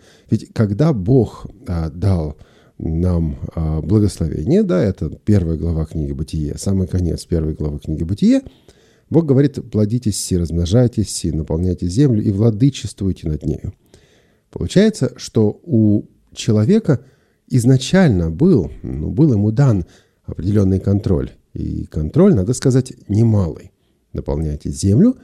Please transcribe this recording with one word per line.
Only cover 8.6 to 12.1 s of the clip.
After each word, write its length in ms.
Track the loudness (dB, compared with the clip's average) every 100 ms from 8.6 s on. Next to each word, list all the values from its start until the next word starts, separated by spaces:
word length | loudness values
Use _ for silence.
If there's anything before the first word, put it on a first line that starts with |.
| _ _ _ _ -2
Бог 160 | 0 4
говорит: 340 | 4 2 -2 -4
«Плодитесь 640 | -2 0 0 -2 -4 -2
и 60 | -2
размножайтесь, 880 | 0 -2 2 2 2 0 -4 -4 -4
и 80 |
наполняйте 520 | -4 -2 -2 -2 -2 -2
землю, 360 | 2 2